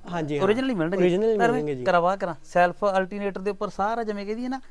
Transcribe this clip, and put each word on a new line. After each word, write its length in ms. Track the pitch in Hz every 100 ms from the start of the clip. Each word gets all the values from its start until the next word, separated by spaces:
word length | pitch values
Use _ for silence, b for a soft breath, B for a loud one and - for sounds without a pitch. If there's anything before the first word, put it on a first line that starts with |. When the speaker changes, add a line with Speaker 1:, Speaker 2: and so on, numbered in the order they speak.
| 190
Speaker 1:
ਹਾਂਜੀ, 260 | 175 151 147
ਹਾਂ। 80 | 190
Speaker 2:
original 220 | 226 262
ਹੀ 60 |
ਮਿਲਣਗੇ। 220 | 214 160 190
Speaker 1:
Original 260 | 180 180
ਹੀ 160 | 226 214
Speaker 2:
ਤਾਂ 0 |
ਮੈਂ 100 | 233
Speaker 1:
ਮਿਲਣਗੇ 260 | - 151
ਜੀ। 100 | 135
Speaker 2:
ਕਰਵਾ 320 | 123 175 175 196
ਕਰਾਂ, 180 | 185 156
ਸੈਲਫ 400 | - 175 175 170
ਅਲਟਰਨੇਟਰ 560 | 208 190 185 202 202 190
ਦੇ 100 | 190
ਉੱਪਰ 180 | 196 208
ਸਾਰਾ 340 | - 202 233
ਜਿਵੇਂ 240 | 214 202 202
ਕਹਦੀ 180 | 220
ਹੈ 40 | 254
ਨਾ 120 | 262 -